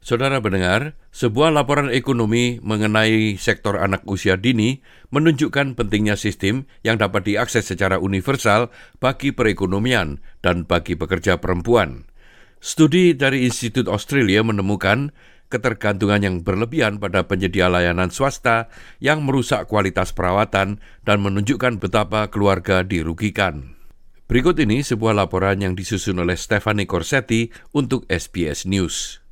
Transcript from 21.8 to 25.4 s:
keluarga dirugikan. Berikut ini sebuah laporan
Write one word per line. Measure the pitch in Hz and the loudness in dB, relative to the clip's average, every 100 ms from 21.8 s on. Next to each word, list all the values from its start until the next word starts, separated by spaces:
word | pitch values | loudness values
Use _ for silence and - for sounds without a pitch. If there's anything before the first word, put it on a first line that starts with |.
| 95 110 107 107 107 | -2 0 0 -2 -2
keluarga | - 101 95 92 95 | 0 2 2 2 0
dirugikan. | 92 92 80 82 104 95 95 73 65 - - - - - - | 2 -2 -2 -2 -4 0 -2 -2 -12 -18 -20 -20 -20 -20 -2
Berikut | 120 139 175 | 2 2 2
ini | 127 117 | 2 0
sebuah | 143 117 110 104 | 0 0 2 2
laporan | 95 92 | 2 0